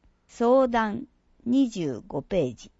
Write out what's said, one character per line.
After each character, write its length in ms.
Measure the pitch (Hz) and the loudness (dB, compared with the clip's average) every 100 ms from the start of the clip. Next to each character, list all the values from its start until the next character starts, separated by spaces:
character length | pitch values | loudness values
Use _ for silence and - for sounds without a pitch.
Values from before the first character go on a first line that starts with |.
| _ _ _ | _ _ _
相 400 | - 233 262 262 | -2 2 4 4
談、 400 | 233 220 208 - _ _ _ - | 0 -2 -6 -12 _ _ _ -2
二 240 | 254 262 | 2 2
十 340 | 202 156 113 - | 0 -4 -6 -8
五 140 | - | -10
ペ 220 | - 196 | -4 -2
ー 120 | 131 113 | -2 -4
ジ。 160 | - _ | -20 _